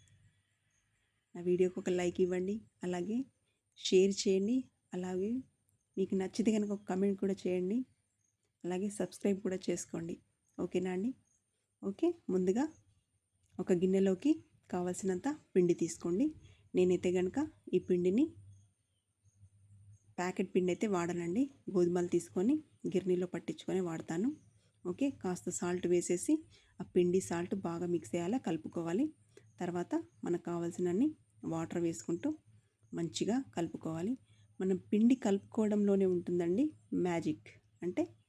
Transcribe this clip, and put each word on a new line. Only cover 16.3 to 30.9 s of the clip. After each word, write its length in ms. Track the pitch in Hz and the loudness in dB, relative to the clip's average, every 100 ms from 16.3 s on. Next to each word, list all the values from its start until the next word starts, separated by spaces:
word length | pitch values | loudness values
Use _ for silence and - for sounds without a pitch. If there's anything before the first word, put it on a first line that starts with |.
| - - - _ | -4 -18 -20 _
నేనైతే 380 | 180 185 180 185 | 2 4 4 0
కనుక 340 | 180 185 269 311 - - | 0 0 -2 -6 -8 -2
ఈ 60 | 185 | 0
పిండిని 460 | 180 180 180 214 320 - - - _ _ _ _ _ _ _ _ - _ _ - - - _ - | 2 2 2 2 0 -4 -20 -20 _ _ _ _ _ _ _ _ -20 _ _ -20 -20 -20 _ -6
ప్యాకెట్ 360 | 180 180 185 | -4 -4 -2
పిండి 180 | 196 180 | 0 0
అయితే 140 | 175 220 | 0 0
వాడనండి, 640 | 180 170 175 170 202 277 - - | 0 -2 -4 -2 -2 -2 -6 -2
గోధుమలు 360 | 180 175 180 175 | 2 2 2 0
తీసుకొని 480 | 175 - 185 226 311 - _ - | -2 -2 0 2 0 -2 _ -4
గిర్నీలో 400 | 180 180 180 180 | -2 0 0 0
పట్టించుకొని 540 | 175 - 160 - 185 | -6 -8 -8 -4 -2
వాడతాను. 560 | 175 160 - 170 254 302 _ _ _ _ 180 | -2 -4 -4 -2 -2 -4 _ _ _ _ -8
ఓకే, 200 | 180 277 | -4 -4
కాస్త 400 | - 185 180 185 | -2 -6 -4 -6
సాల్ట్ 360 | - 175 180 175 | -4 -2 0 2
వేసేసి 480 | 175 - 180 - 311 - - _ - | 2 2 -2 0 0 -2 -20 _ -14
ఆ 40 | |
పిండి 360 | 185 185 175 185 | -2 2 4 2
సాల్ట్ 340 | - 170 180 | 0 -4 -4
బాగా 320 | 196 180 170 175 | -4 -4 -4 -2
మిక్స్ 280 | 170 - | -2 -2
అయ్యేలా 240 | 170 175 262 | -4 -2 -2
కలుపుకోవాలి. 760 | 202 160 - 175 165 190 302 - _ - - - | -2 -4 -4 -6 -2 0 -2 -4 _ -20 -18 -8
తర్వాత 340 | 175 175 175 330 - _ | -4 -4 -2 -4 -6 _
మనకు 180 | - 175 | -2 -2
కావాల్సినన్ని 720 | 175 175 170 180 180 | -2 -4 -4 -2 0